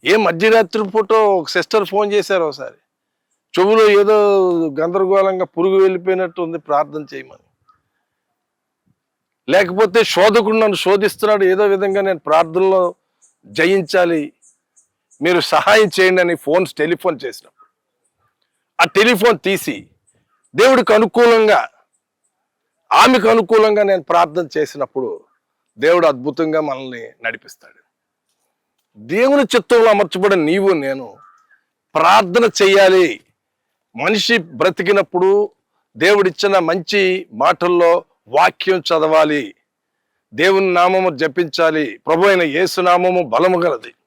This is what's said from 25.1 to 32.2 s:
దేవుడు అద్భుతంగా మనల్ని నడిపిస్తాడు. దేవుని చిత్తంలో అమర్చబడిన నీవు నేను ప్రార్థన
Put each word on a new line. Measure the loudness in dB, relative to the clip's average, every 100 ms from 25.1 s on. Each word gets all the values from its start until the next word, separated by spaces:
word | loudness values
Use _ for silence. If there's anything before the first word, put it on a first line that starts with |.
| -10 _ _ _ _ _ -4
దేవుడు | 0 2 2
అద్భుతంగా | 0 -8 -6 -4 -4
మనల్ని | -4 -8 -12 -16 -18 _
నడిపిస్తాడు. | -10 -10 _ -20 _ _ _ _ _ _ _ _ _ _ _ _ _ _
దేవుని | -8 -2 2 2
చిత్తంలో | 2 -2 2 2 4
అమర్చబడిన | 2 0 -2 0 0
నీవు | 0 0 0
నేను | 0 -4 -8 -12 -20 _ _ _ _ _ _ _
ప్రార్థన | 0 4 4